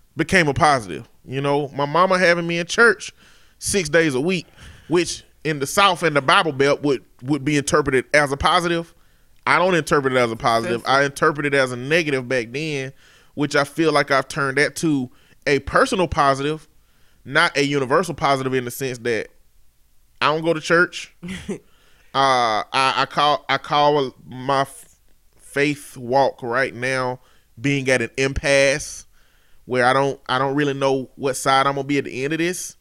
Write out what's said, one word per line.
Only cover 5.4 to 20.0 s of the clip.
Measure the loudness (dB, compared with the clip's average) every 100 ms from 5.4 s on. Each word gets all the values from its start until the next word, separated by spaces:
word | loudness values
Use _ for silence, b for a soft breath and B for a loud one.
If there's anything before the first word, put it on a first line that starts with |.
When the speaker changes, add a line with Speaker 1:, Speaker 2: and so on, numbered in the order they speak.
Speaker 1:
in | -6 -4
the | -4
South | 2 2 2
and | 0 0
the |
Bible | 2 2 2
Belt | 0 2 2
would, | 0 -2 -6 _
would | -4 -4
be | 0 -2
interpreted | 0 0 2 0 2
as | 0 0
a | 0
positive. | 0 0 0 -4 -6 -16 _ _ _ _ 0
I | 2
don't | 2 2
interpret | 2 0 2
it | 2
as | 0
a | 0
positive. | 0 0 0 -4
Speaker 2:
Sensitive. | 0 2
Speaker 1:
I | 2
interpret | 2 0 0 0
it |
as | 0 0
a | -2
negative | -2 0 0 -2 -2
back | -4 -4
then, | -6 -6 -6 -8 -12 b b b -6
which | -2 0
I | -2
feel | 0 2
like | 2 2
I've | 0 -2
turned | -4 -2 0
that | 0 0
to | -2 0 -4 b b b -2
a | -2
personal | 0 0 2 0 -2
positive, | 2 2 2 -2 -6 -12 _ _ _ _ _ -4
not | 0 2 2
a | 0
universal | 0 0 0 0
positive | -2 0 0 0
in | -4 -4
the |
sense | -8 -8 -6
that | -4 -4 -4 _ _ _ -20 _ _ _